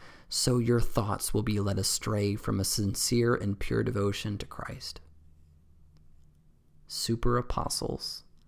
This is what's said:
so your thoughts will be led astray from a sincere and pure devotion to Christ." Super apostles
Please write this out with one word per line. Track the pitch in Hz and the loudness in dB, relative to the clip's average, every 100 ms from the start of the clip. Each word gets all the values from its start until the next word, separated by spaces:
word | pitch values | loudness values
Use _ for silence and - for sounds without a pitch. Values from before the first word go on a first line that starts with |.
| - - - | -10 -20 -8
so | - - 123 | -2 2 2
your | 117 120 | 4 4
thoughts | - - 101 101 - | 4 2 0 -2 0
will | 107 | 0
be | 107 104 | 2 0
led | 101 95 | 0 0
astray | 95 - - 107 101 104 | 0 -2 0 0 0 0
from | - 101 | -2 0
a | |
sincere | 95 - 101 92 - 120 117 123 | 0 2 0 0 2 4 4 2
and | 101 95 | 0 -2
pure | - 117 | 0 0
devotion | 113 101 101 98 107 104 | 0 0 0 0 -4 -6
to | - | -8
Christ." | - - - - - - - - - - - - - - - - - - - - - _ - - | -10 -10 -10 -12 -14 -18 -20 -20 -20 -20 -20 -20 -20 -20 -20 -20 -20 -20 -20 -20 -20 _ -20 -14
Super | - - 117 123 123 | -8 -2 2 2 2
apostles | 123 - - - - - - - - - | 0 -2 -2 -2 -4 -6 -8 -10 -16 -20